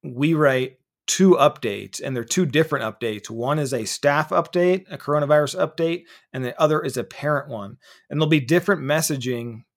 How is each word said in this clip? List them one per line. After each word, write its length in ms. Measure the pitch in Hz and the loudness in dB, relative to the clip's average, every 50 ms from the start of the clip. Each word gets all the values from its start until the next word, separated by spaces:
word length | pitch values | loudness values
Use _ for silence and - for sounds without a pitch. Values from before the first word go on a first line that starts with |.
| - | -12
we 320 | 147 123 123 143 160 165 | -10 -4 -2 0 0 2
write 420 | 151 156 139 131 131 127 127 _ _ _ _ _ _ _ | 4 4 4 4 2 -2 -4 _ _ _ _ _ _ _
two 240 | - - - 190 190 | -6 2 4 6 6
updates, 680 | 170 - 139 147 - - - 110 101 101 101 98 - - | 8 8 6 2 2 0 -6 -6 -6 -6 -10 -12 -12 -10
and 160 | - 135 131 | -8 -6 -6
they're 80 | 120 117 | -6 -6
two 220 | - - 185 180 | -4 0 0 0
different 400 | 143 120 151 160 160 147 135 120 | 2 2 2 2 2 0 -4 -4
updates. 440 | 110 107 _ 120 113 107 104 - - | -6 -6 _ -4 -4 -4 -6 -10 -12
One 280 | 113 113 117 131 147 | -8 -6 -2 -2 0
is 160 | 156 147 127 135 | 0 -2 -2 -2
a 120 | 120 110 | -4 -4
staff 440 | - - - - 143 143 151 156 - | -6 -8 0 0 2 2 2 0 0
update, 560 | 185 180 165 - - 180 175 180 185 185 190 _ | 0 -2 -2 0 0 2 2 2 2 0 -2 _
a 60 | 170 | -16
coronavirus 580 | 135 - - 147 151 147 139 151 151 147 135 135 | -12 -4 -2 0 0 2 4 4 4 4 2 -2
update, 460 | 185 175 160 - - 165 165 165 175 - _ - - _ _ | -4 -4 -4 -2 -2 -2 -2 -2 -6 -10 _ -20 -20 _ _
and 140 | - 131 127 | -10 -6 -6
the 140 | 123 - - | -6 -2 0
other 180 | 160 151 156 151 | 2 2 2 0
is 180 | - 139 - | -2 -4 -4
a 60 | 123 113 | -6 -8
parent 460 | - - - - 147 151 139 - 151 | -8 -10 -6 -4 -2 -2 -2 -4 -6
one. 280 | 127 107 101 101 123 _ _ - - _ _ _ | -10 -12 -12 -12 -16 _ _ -20 -20 _ _ _
And 100 | - 147 | -2 0
there'll 100 | 156 151 | 2 4
be 100 | 160 156 | 2 2
different 420 | 131 113 165 175 170 - 202 156 | 2 2 2 2 2 2 -2 0
messaging 840 | 131 135 147 160 156 - 156 135 120 127 123 120 117 120 113 113 - _ _ | 0 -2 0 0 0 -2 -4 -4 -4 -4 -4 -4 -6 -10 -12 -14 -18 _ _